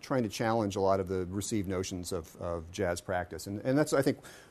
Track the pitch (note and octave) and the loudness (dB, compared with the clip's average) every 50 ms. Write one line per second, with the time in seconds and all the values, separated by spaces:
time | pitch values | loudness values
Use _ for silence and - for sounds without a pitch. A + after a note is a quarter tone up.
0 | - - C#3+ C3 A#2+ G2+ - - B2 A2+ A2 A#2 G#2+ G2+ G2 G#2 F#2+ F#2+ G2 G2 | -4 0 0 2 2 0 0 0 2 2 4 4 2 2 2 4 4 4 4 4
1 | F#2+ F2 F#2+ F#2 F#2 F2 F#2 G2+ G2 - A#2 G#2+ F#2+ F#2 F#2+ F2+ F#2 - G2 F2+ | 2 0 0 -2 -2 -2 -4 -4 -2 -2 -2 -2 0 0 -2 -2 -2 -2 -4 -6
2 | F2+ - G2 F2 D#2 - - - F#2+ F2 E2+ E2+ E2 E2+ F2 - G2+ F2 F2 F2+ | -6 -4 -4 -6 -6 -8 -10 -8 -6 -4 -4 -4 -6 -8 -4 -2 0 0 0 -2
3 | - - F#2+ F2+ F2 - E2+ D#2+ - G2+ G2+ G#2 - C3 C3 D3 D3+ D3+ D#3+ C#3 | -2 -2 -2 -2 -2 -4 -8 -10 -8 -8 -8 -4 0 2 4 4 4 4 4 2
4 | C3+ D3 B2 - - - - - - - | 4 4 2 0 -4 -18 -18 -20 -20 -20